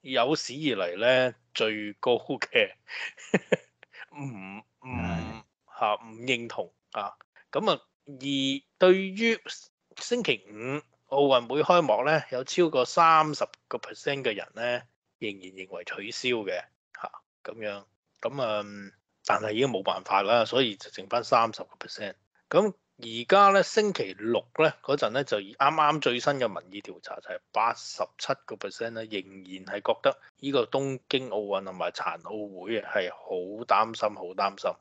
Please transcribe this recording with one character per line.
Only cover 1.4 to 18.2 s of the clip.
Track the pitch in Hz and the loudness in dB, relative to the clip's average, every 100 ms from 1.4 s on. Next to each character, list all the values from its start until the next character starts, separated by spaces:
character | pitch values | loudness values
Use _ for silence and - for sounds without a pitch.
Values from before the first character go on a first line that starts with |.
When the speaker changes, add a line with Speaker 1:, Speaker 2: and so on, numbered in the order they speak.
| _ | _
Speaker 1:
最 | - 113 107 104 | -2 -2 -2 -8
高 | 101 131 117 | -4 2 2
嘅， | - 131 - 123 101 - - - - - - | 0 -6 0 0 0 -4 -16 -12 -12 -14 -2
<laughs> | 196 - - _ _ - - - 143 | -2 0 -2 _ _ -20 -20 -18 -12
唔， | 139 110 95 101 _ _ | -10 -10 -14 -16 _ _
唔， | 131 | -10
Speaker 2:
係。 | 123 87 85 - 110 _ _ _ - | -6 -4 -4 -6 -12 _ _ _ -4
Speaker 1:
嚇， | 110 | -2
唔 | 104 113 113 123 | -2 -6 -10 -2
認 | 123 117 | -2 -4
同 | - 90 _ _ | -8 -10 _ _
啊。 | 113 101 - - _ _ | -8 -8 -12 -20 _ _
噉 | - 214 | -2 0
啊， | 147 _ _ - | 0 _ _ -20
而 | 135 139 139 135 139 _ _ | -10 -4 -2 0 -4 _ _
對 | 185 190 | 6 6
於 | 190 190 226 226 - - - _ _ - | 2 0 0 0 -6 -16 -16 _ _ -14
星 | - 247 | -4 -2
期 | 185 110 101 | 0 -2 -6
五 | 107 123 143 - _ _ | -10 -6 -6 -8 _ _
奧 | 139 143 | 2 6
運 | 127 120 | 6 4
會 | 139 | 0
開 | 151 175 | 6 6
幕 | 156 104 | 6 2
咧， | 135 156 - | 4 0 0
有 | 127 | -8
超 | 135 - 170 | -2 2 2
過 | 131 | 4
三 | 123 - 165 160 151 | 2 6 6 6 4
十 | 143 - - _ | 0 -4 -6 _
個 | 123 | -8
percent | - - - 139 | -8 -8 -4 -2
嘅 | 123 | -2
人 | 101 82 | -4 -8
咧， | - 120 123 120 _ _ _ | -6 -4 -4 -8 _ _ _
仍 | 110 | -8
然 | 98 92 | -8 -14
認 | 95 92 | -16 -12
為 | 90 | -12
取 | 90 104 101 | -10 -10 -8
消 | 113 127 120 | -4 -2 0
嘅， | 98 90 - _ _ - | -2 -6 -8 _ _ -14
嚇， | - - _ _ | -14 -14 _ _
噉 | - 113 | -14 -10
樣。 | 107 101 98 _ _ _ | -8 -10 -14 _ _ _